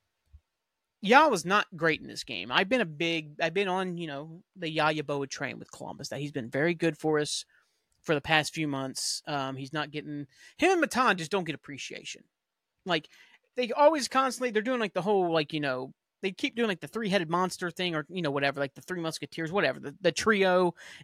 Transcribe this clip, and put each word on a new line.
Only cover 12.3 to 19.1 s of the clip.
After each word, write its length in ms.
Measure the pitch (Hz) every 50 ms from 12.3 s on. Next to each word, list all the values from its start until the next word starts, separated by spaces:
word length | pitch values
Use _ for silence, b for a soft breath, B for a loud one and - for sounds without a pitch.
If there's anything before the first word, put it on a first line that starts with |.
| _ _ _ _ _ _ _ _ _ _ _
Like, 220 | 190 175 160 151 b b b b b b b b _ _
they 140 | - 254 214 -
always 340 | - 294 302 320 302 240
constantly, 440 | - - 262 269 262 247 - 254 247
they're 120 | 214 220 208
doing, 160 | 240 262 247
like, 140 | 226 196 -
the 80 | 185 160
whole, 300 | 202 214 196 180 175 165
like, 200 | 165 156 147 -
you 80 | 156
know, 320 | 147 139 127 127 131 139 - _ _ _ _ _ -
they 80 | 196
keep 240 | 190 - - 277 262
doing, 140 | 226 240 220
like, 120 | 190 165
the 60 | -
three-headed 420 | 143 - 220 233 208 180 202 170 156
monster 440 | 170 175 185 180 - - 190 175 165
thing 240 | - 185 180 165
or, 100 | 156 151 -
you 140 | 170 185 170
know, 80 | 147
whatever, 300 | 139 139 139 139 139 143
like, 140 | 143 139 -
the 80 | - -
Three 180 | - 185 180
Musketeers, 520 | 165 160